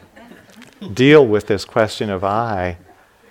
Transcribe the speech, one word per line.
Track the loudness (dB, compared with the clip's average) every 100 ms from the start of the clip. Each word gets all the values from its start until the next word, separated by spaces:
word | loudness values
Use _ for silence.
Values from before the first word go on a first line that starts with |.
| _ -20 -20 -20 _ -20 -20 -20 -10
deal | 0 6 6 6
with | 0 -2
this | -4 -4
question | -2 -2 -4 -6
of | -4
I. | -4 -4 -4 -4 -6 -8 _ _ _ _ _